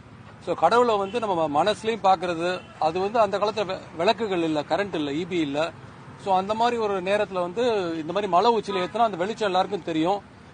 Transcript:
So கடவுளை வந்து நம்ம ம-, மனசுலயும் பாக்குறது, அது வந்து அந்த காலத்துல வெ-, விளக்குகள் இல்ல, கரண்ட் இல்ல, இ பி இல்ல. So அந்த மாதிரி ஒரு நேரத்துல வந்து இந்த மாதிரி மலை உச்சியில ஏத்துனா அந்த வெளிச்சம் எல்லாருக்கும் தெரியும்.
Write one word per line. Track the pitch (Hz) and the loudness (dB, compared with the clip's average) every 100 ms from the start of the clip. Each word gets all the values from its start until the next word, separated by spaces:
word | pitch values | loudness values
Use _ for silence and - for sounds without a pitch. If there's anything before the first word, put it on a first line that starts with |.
| - - - - | -10 -20 -20 -12
So | - | -6
கடவுளை | 170 170 226 247 214 | 2 4 6 4 2
வந்து | 196 233 | 0 -4
நம்ம | 220 175 160 | -2 0 0
ம-, | 143 185 | 2 2
மனசுலயும் | 208 220 226 | 0 -2 0
பாக்குறது, | 190 190 180 165 175 180 - - | 4 4 2 -2 -2 -4 -8 -4
அது | 156 170 | -2 0
வந்து | 196 233 | 0 2
அந்த | 208 196 | 2 2
காலத்துல | 208 214 185 | -2 -2 -4
வெ-, | 185 - 160 | -6 -8 -2
விளக்குகள் | 180 226 220 185 | 0 2 0 0
இல்ல, | 165 156 | 0 0
கரண்ட் | 143 160 202 | 0 0 0
இல்ல, | 170 147 | -2 -4
இ | 143 180 | -4 -2
பி | 180 | -2
இல்ல. | 151 143 165 - - - - - | 0 0 -4 -6 -18 -20 -20 -10
So | 202 185 | 0 0
அந்த | 190 | 2
மாதிரி | 220 233 240 | 2 2 2
ஒரு | 214 196 | 0 -2
நேரத்துல | 180 208 208 185 | 0 0 0 -2
வந்து | 175 180 247 220 175 160 | -2 0 0 0 -2 -4
இந்த | 156 | -4
மாதிரி | 180 208 | -2 2
மலை | 175 226 | 4 4
உச்சியில | 233 202 196 180 | 2 0 -2 -2
ஏத்துனா | 208 233 | 0 0
அந்த | 180 | 0
வெளிச்சம் | 185 220 214 | -4 -2 0
எல்லாருக்கும் | 180 185 196 | 2 0 -2
தெரியும். | 160 156 160 202 - - - | -4 0 0 0 -4 -20 -18